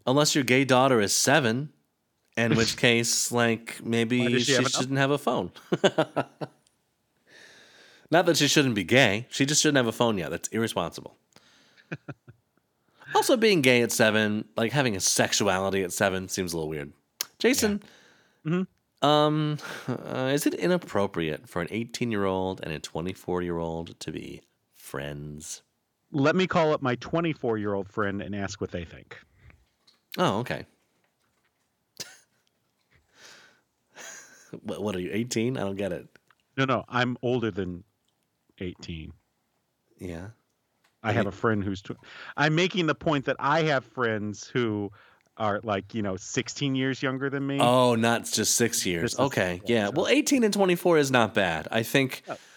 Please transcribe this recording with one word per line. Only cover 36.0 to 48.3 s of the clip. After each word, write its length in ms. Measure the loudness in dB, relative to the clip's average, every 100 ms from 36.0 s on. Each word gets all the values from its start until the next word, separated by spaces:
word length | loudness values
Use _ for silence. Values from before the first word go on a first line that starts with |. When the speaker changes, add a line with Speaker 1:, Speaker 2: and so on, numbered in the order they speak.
| -10 _ _ _ _ -2
Speaker 2:
No, 100 | 0
no, 180 | 0 -2
I'm 300 | -2 -2 -2
older 300 | -2 0 -2
than 320 | -2 -6 -8 -14 _ _ _ _ _ _ -12
eighteen. 540 | -10 -10 -12 -12 -12 -18 _ _ _ _ _ _ _ -16
Speaker 1:
Yeah. 300 | -12 -12 -14 -18 _ _ _ _ _ _
Speaker 2:
I 80 | -2
have 140 | 0 -2
Speaker 1:
You 40 |
Speaker 2:
a 20 |
friend 320 | -2 -2 0
who's 180 | -2 -6
tw-, 160 | -10 -16 -18 -20 -10 -2
I'm 200 | 0 2
making 320 | 0 0 -2
the 80 | 0
point 300 | 0 -2 -2
that 100 | -2
I 220 | 0 2
have 220 | 2 0 -2
friends 640 | -2 -2 0 -4 -8 -6
who 440 | -2 -2 -2 -6 -10 -20 _ _ -4
are, 240 | -2 -2
like, 300 | -2 -4 -4
you 80 | -4
know, 140 | -4 -4
sixteen 580 | -6 -6 -6 -4 -2 -2
years 280 | -2 -2
younger 260 | -4 -4 -4
than 160 | -4 -4
me. 140 | 0
Speaker 1:
Oh, 360 | 4 4 4 2
not 300 | 2 0
just 300 | -2